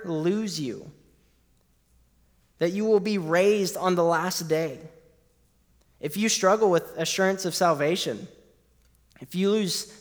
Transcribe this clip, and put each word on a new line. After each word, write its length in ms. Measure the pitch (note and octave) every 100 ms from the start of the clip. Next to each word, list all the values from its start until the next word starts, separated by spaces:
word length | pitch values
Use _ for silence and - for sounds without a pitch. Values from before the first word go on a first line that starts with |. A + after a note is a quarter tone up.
| F3+
lose 540 | D#3+ E3 G#3+ G#3+ D#3+
you, 320 | C3 G#2 - - _ _ _ _ _ _ _ _ _ _ _ _ _ _ _ -
that 100 | F3
you 160 | G3 A3
will 140 | G#3
be 180 | G3 G3+
raised 580 | D#3 E3+ G3 G#3+ F#3 F3+
on 200 | F#3 F3
the 80 |
last 440 | E3+ E3 F3+ F#3 D#3+
day. 300 | D#3 D#3+ A#2+ - - _ _ _ _ _ _ _ _ _ _
If 180 | D3 G3
you 120 | A3
struggle 400 | - F#3+ A3 G#3
with 260 | E3+ - -
assurance 500 | D#3+ - F#3+ F#3+ F#3
of 100 | -
salvation, 720 | F3+ D3 D3 F3+ D3+ G#2+ - - _ _ _ _ _ _ _ -
if 120 | C3+
you 160 | F3+ G3
lose 420 | G#3+ F#3+ - - -